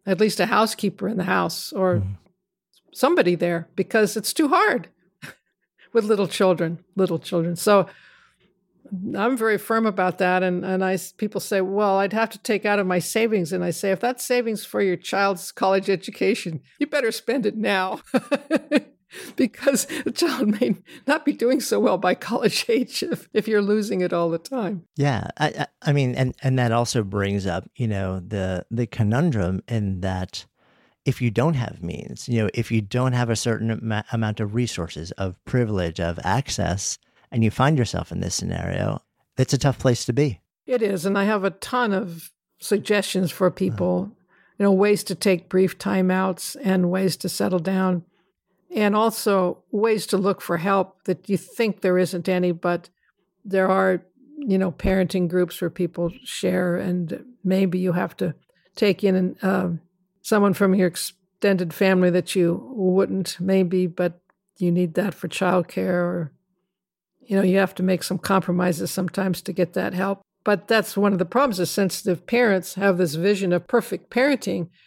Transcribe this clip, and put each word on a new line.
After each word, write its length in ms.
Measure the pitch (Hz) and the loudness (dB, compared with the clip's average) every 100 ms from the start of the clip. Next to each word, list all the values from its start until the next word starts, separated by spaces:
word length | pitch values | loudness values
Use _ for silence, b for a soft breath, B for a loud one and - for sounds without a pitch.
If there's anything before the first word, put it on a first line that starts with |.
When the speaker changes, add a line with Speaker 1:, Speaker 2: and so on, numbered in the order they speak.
| 196 | -2
Speaker 1:
at 140 | 180 | 2
least 200 | 214 - | 2 2
a 80 | 175 | 0
housekeeper 600 | 208 220 - 202 - 196 | 2 0 0 -4 -2 -4
in 100 | 185 | -2
the 60 | 185 | 0
house 460 | 190 170 - - | 0 0 -4 -8
or 260 | 233 185 175 | -2 0 2
Speaker 2:
Mm-hmm. 140 | 95 98 _ _ _ _ _ _ _ | -2 -6 _ _ _ _ _ _ _
Speaker 1:
somebody 420 | - 269 359 175 175 | 0 2 4 2 2
there, 320 | 175 170 165 - | 0 -2 -4 -6
because 420 | 180 220 208 220 | 0 2 2 0
it's 160 | - | -4
too 140 | - 294 | 0 2
hard 380 | 359 415 220 - _ _ _ | 4 2 0 -4 _ _ _
<laughs> 720 | - - _ _ _ _ _ | -20 -20 _ _ _ _ _
with 100 | 233 214 | 0 2
little 220 | 208 185 | 2 0
children, 560 | - 190 175 165 170 _ 190 | 2 2 2 0 -6 _ -2
little 240 | 180 165 | 0 -2
children. 360 | - 175 170 170 | -2 -2 -2 0
So 320 | 208 202 170 B B B B B B _ _ _ - 185 202 196 | 4 4 4 B B B B B B _ _ _ -12 -8 -6 -2
I'm 180 | 226 254 | -2 0
very 220 | 220 208 | 0 0
firm 280 | - 226 220 | 0 0 0
about 320 | 190 185 180 | 0 0 0
that. 240 | 180 185 | 2 2
And, 200 | 185 180 | 2 -2
and 200 | 190 190 | -2 -2
I, 140 | 190 190 - - | 0 -2 -6 -6
people 240 | 208 202 | -6 -4
say, 180 | - 196 | -2 -2
"Well, 360 | 190 202 208 196 | 0 0 2 2
I'd 160 | 196 | 0
have 160 | 214 226 | 0 -2
to 60 | - | -4
take 260 | - 202 208 | -4 -2 0
out 140 | 208 | 0
of 60 | 185 | 2
my 140 | 180 | 0
savings." 520 | - 220 226 214 160 | 0 0 0 0 -2
And 120 | 180 | -2
I 80 | 175 | -4
say, 200 | 165 196 | -2 -2
"If 80 | 190 | 0
that's 240 | 240 254 | -2 -4
savings 400 | - 247 226 208 - | -2 -2 0 -4 -4
for 160 | 208 | -2
your 140 | 196 175 | 0 -2
child's 540 | - 190 202 180 - | -2 0 0 -2 -8
college 380 | - 190 196 196 | -2 2 2 2
education, 720 | 190 - - 196 - 175 160 - b | -2 -4 -2 0 0 -4 -10 -10 b
you 60 | 294 | -2
better 240 | 294 226 | 0 -2
spend 340 | 226 - 262 214 | -2 -2 -2 -2
it 120 | 220 | -2
now." 440 | 208 190 185 196 - | 0 0 -2 -6 -2
<laughs> 680 | 247 - 277 - 311 320 294 - _ _ B B - | -2 -2 -4 0 -2 2 0 0 _ _ B B -2
Because 480 | 247 - 277 269 - 311 | -2 0 0 0 0 -6
the 80 | - | -6
child 480 | - 339 240 214 208 | -2 -2 0 0 2
may 160 | 240 - - B - | 0 -2 -8 B -2
not 160 | 320 | 0
be 80 | - | 0
doing 300 | - 240 262 | 0 2 2
so 180 | - 202 | 0 2
well 180 | 214 190 | 2 2
by 180 | 180 - | 0 0
college 500 | - 233 220 - - | -2 0 0 0 0
<laughs> 40 | |
age 320 | 226 254 - | 0 0 -4
if, 280 | - - - | -6 -6 -4
if 140 | 214 220 | -4 0
you're 140 | 208 | 0
losing 400 | 202 214 208 185 | 2 0 0 -2
it 100 | 175 | 0
all 180 | 170 170 | 0 0
the 80 | 165 | -2
time. 460 | - 262 196 185 - - | -6 -6 -4 -6 -8 -2
Speaker 2:
Yeah. 320 | 143 113 - - | 0 0 -4 -4
I, 100 | 151 | -4
I, 200 | 143 - _ | -4 -8 _
I 100 | 160 | 0
mean, 220 | 143 127 127 | 2 2 0
and, 200 | 127 - | -2 -2
and 160 | 135 131 | 0 2
that 140 | 120 | 2
also 280 | 117 120 123 | 2 0 0
brings 440 | 101 101 98 101 95 | -2 0 0 0 -2
up, 160 | 87 - - | -4 -6 -4
you 100 | 113 | -2
know, 320 | 98 95 92 | -2 -2 -4
the, 460 | 90 101 92 90 - | -6 -4 -2 -4 -4
the 160 | 117 117 | -4 -4
conundrum 760 | - 104 120 175 113 87 95 - | 0 2 2 2 2 0 -2 -2
in 320 | 113 101 92 | -2 -2 -2
that 440 | 95 92 92 - - b b b b b - | -4 -4 -6 -10 -16 b b b b b -4
if 160 | - | -2
you 100 | 120 | -2
don't 220 | 107 151 | 0 0
have 280 | 139 113 - | 0 -4 -6
means, 460 | 87 - - - - | -8 -8 -10 -12 -4
you 140 | 117 | 0
know, 60 | 104 | 0
if 180 | - - | -2 -2
you 100 | 113 | -2
don't 320 | 101 123 131 | 0 0 0
have 160 | 123 117 | 0 0
a 80 | 110 | 0
certain 340 | 120 107 113 | 0 0 -2
ama-, 320 | 110 113 107 - | -2 -2 -4 -2
amount 300 | 113 110 101 | -2 -2 -2
of 120 | 104 | -2
resources, 580 | 113 120 - 82 78 87 | -2 -2 -4 -8 -8 -10
of 280 | - 95 90 - | -6 -6 -8 -2
privilege, 560 | 127 113 98 85 82 | 0 2 0 -2 -2
of 180 | 85 87 92 | -4 -2 0
access, 720 | 113 - - 85 95 - - b b b | 0 -2 -2 -2 -2 -4 -10 b b b
and 100 | 117 | 0
you 100 | 110 | 0
find 260 | - 135 151 | 2 2 2
yourself 340 | 110 87 - | 0 -4 -6
in 80 | 90 | -6
this 160 | 90 - | -4 -4
scenario, 640 | 90 87 90 92 101 101 _ _ _ - | -4 -4 -4 -2 -2 -4 _ _ _ -2
it's 160 | 131 | 0
a 40 | 139 | 2
tough 220 | 143 - | 0 2
place 240 | 131 117 - | 2 0 0
to 80 | |
be. 280 | 120 147 95 _ _ - | 0 0 -2 _ _ -2
Speaker 1:
It 160 | 247 | 0
is. 240 | 202 190 190 | 0 -2 0
And 120 | 202 | 0
I 60 | |
have 220 | 202 208 190 | 2 0 -2
a 60 | |
ton 420 | - - 247 233 | -4 -4 -2 0
of 380 | 196 190 170 - _ _ _ | 0 -4 -10 -18 _ _ _
suggestions 720 | - 202 - 208 196 185 175 | -2 -2 2 0 0 0 -2
for 180 | - 185 | 2 0
people, 480 | - 190 - 180 180 | 2 -2 0 0 0
Speaker 2:
Uh-huh. 100 | 202 - b b b b | -2 -10 b b b b
Speaker 1:
you 40 | |
know, 80 | 202 | 4
ways 320 | 190 208 202 - | 6 4 2 0
to 100 | 170 | 0
take 320 | 196 175 - | 2 2 2
brief 300 | 185 190 - | 2 2 0
timeouts 800 | 196 190 185 185 190 175 - 277 | -2 2 2 2 0 -2 -8 -4
and 300 | 214 190 175 | 0 2 2
ways 240 | 185 190 - | 2 0 -2
to 120 | 180 | -6
settle 300 | - 202 180 | -2 -2 -2
down, 440 | 175 190 190 175 - _ _ _ _ _ - 339 | 0 0 2 0 -4 _ _ _ _ _ -8 0
and 180 | 208 208 | 2 2
also 640 | 226 220 208 196 180 - _ | 2 0 2 2 2 -2 _
ways 340 | 208 226 214 - | 0 2 2 0
to 100 | 196 | 0
look 240 | 196 185 | 0 -2
for 160 | - 170 | -4 -2
help 460 | 190 196 190 _ - | 2 2 0 _ -6
that 240 | 185 - | -4 -2
you 80 | 190 | -4
think 420 | - - 220 - | -2 -2 -2 0
there 180 | 190 180 | 2 2
isn't 300 | 175 175 170 | 2 -2 -2
any, 240 | 180 180 | 0 0
but 380 | 170 175 175 - _ _ _ _ _ 202 | 0 -2 -2 -6 _ _ _ _ _ -4
there 240 | 190 185 | 0 2
are, 320 | 190 190 185 - _ 285 302 | 2 2 0 -4 _ -20 -8
you 180 | 269 190 | 0 0
know, 140 | 185 | 0
parenting 580 | - 196 190 180 190 175 | -2 0 2 2 0 0
groups 320 | 185 175 - | 0 0 -2
where 80 | 170 | -6
people 420 | - 170 180 170 - 247 | -4 -4 -2 -6 -6 -12
share, 500 | - 185 180 180 175 | -4 -2 0 0 -2
and 480 | 180 180 165 - 247 - | -2 -2 -4 -8 -12 -6
maybe 380 | 185 190 190 180 | 0 2 2 0
you 140 | 185 | 0
have 240 | 175 190 - | 0 -2 -2
to 160 | 185 - _ _ _ - | -6 -6 _ _ _ 0
take 260 | 208 180 | 0 2
in 140 | 196 185 | 2 2
an, 200 | 180 - | 0 -2
uh, 280 | 190 190 180 165 - _ _ _ | 0 0 -2 -4 -10 _ _ _
someone 300 | - 214 202 | 0 2 4
from 220 | - 196 190 | 4 2 4
your 120 | 180 | 2
extended 840 | - - - _ - 202 185 170 | 0 -10 -12 _ -2 2 2 0
family 360 | - 190 185 180 | 0 2 4 4
that 260 | 175 175 190 | 2 0 2
you 300 | 170 180 233 254 | 2 0 -6 -2
wouldn't 640 | 180 185 196 190 175 - | 2 4 2 0 -4 -4
maybe, 480 | 185 190 175 185 180 | 2 2 4 2 0
but 320 | 175 175 170 _ _ _ - | 0 -4 -4 _ _ _ -2
you 140 | 175 | 2
need 220 | 175 175 170 | 2 2 0
that 180 | 208 | -2
for 160 | - 160 | -4 -8
childcare, 640 | - 180 185 170 185 185 | -2 0 2 0 -2 -2
or, 380 | 175 175 175 151 - _ _ _ _ _ _ _ _ | 0 0 -2 -6 -12 _ _ _ _ _ _ _ _
you 140 | - 196 | -2 2
know, 60 | |
you 140 | 190 190 | 4 4
have 180 | 185 - | 2 0
to 80 | |
make 200 | 185 180 | 0 0
some 140 | - 190 | -2 -4
compromises 760 | - 190 175 175 180 156 185 | 0 0 2 0 0 0 -4
sometimes 500 | - 185 - 185 170 | -4 -4 -2 -2 -2
to 120 | - | -4
get 180 | 175 175 | -2 -2
that 200 | 185 196 | -2 -4
help. 280 | 180 190 190 _ _ | -2 -4 -4 _ _
But 240 | 214 202 - | 0 0 2
that's 300 | 226 214 196 | 0 0 0
one 160 | 202 | 2
of 60 | 185 | 2
the 40 | 175 | 0
problems, 360 | 240 277 185 | 2 2 0
is 80 | 170 | -2
sensitive 580 | - 190 - 202 170 - | 0 -2 -2 -2 -2 0
parents 460 | 240 233 190 - 185 | 2 4 2 -2 0
have 220 | 202 180 | 2 2
this 180 | 170 156 | 0 0
vision 380 | 190 196 190 | 0 0 0
of 140 | 175 - | 0 0
perfect 420 | 240 - 175 - | 0 0 -6 -4
parenting, 580 | 240 277 269 196 190 165 b | 0 2 2 -2 -4 -6 b